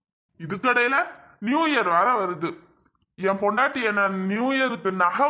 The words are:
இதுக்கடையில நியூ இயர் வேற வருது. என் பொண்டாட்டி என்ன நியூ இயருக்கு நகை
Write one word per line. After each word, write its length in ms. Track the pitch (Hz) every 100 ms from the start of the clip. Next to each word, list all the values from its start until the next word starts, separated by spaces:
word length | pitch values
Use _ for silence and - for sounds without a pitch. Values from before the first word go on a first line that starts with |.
| _ _ _ -
இதுக்கடையில 560 | 160 190 254 247 240 277 359 - - - 208
நியூ 140 | 294 320
இயர் 180 | 277 185
வேற 160 | 170 208 247
வருது. 320 | 190 170 160 - - _ _ _ _ -
என் 220 | 190 196
பொண்டாட்டி 380 | 202 214 277 277 220
என்ன 120 | 208 196 190 190
நியூ 180 | 208 254 269
இயருக்கு 340 | 262 220 190 185
நகை 260 | 180 180 285